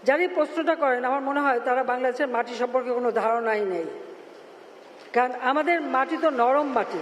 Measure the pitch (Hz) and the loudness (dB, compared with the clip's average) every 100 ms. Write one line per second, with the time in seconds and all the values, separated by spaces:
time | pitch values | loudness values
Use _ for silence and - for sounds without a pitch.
0 | - 294 359 349 302 330 320 320 285 247 | 2 2 2 0 0 0 0 2 0 0
1 | 247 277 269 285 285 240 247 254 254 247 | 0 0 0 0 0 0 0 0 0 0
2 | 254 247 277 233 240 233 247 254 247 247 | -2 0 -2 -2 -4 -4 -2 -2 0 0
3 | 247 220 214 233 226 214 202 175 160 165 | 0 0 0 0 0 0 -2 -2 -6 -10
4 | - - - - - - - - - - | -16 -18 -20 -20 -20 -20 -20 -20 -20 -20
5 | - 233 254 247 254 285 302 339 285 262 | -2 0 0 -2 0 0 2 0 0 0
6 | 269 311 320 262 240 277 294 247 196 175 | 0 2 0 4 4 4 2 0 -2 -6